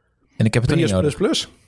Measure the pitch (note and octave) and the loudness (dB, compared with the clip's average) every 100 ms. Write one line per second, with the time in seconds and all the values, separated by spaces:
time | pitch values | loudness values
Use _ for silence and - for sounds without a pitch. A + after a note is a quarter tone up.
0 | _ _ _ - A2+ B2 A#2+ D#3 D#3+ F#2+ | _ _ _ -2 0 0 0 0 2 0
1 | D3 - G#3 D#4 - - | 0 0 -2 -2 -6 -14